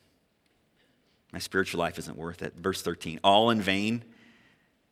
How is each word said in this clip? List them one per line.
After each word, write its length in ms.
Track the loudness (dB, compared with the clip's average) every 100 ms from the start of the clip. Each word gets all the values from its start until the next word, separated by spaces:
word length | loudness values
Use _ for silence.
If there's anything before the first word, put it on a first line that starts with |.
| _ _ _ _ _ _ _ _ _ _ _ _ _
My 80 | -14
spiritual 420 | -4 -2 0 -2
life 180 | -4 -4
isn't 180 | -10 -10
worth 240 | -12 -10
it." 140 | -12 -6
Verse 260 | -4 -4
thirteen, 380 | -4 -6 -8 0
"All 300 | 4 6 6
in 100 | 4
vain 440 | 2 0 0 -4 -8 -20 -20 _ _ _ _ _ _